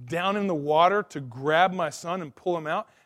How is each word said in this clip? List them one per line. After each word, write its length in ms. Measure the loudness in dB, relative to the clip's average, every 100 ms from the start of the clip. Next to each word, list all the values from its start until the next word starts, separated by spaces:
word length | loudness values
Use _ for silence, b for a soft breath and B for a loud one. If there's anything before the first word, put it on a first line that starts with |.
| -8
down 300 | -4 -2 0
in 120 | 0
the 60 |
water 500 | -2 2 4 4 4
to 160 | -2 -8
grab 520 | -10 -4 2 4 4
my 180 | 2 -4
son 300 | -6 -8 -8
and 140 | -8
pull 220 | -8 -4 -2
him 100 | -2
out, 220 | -6 -6 b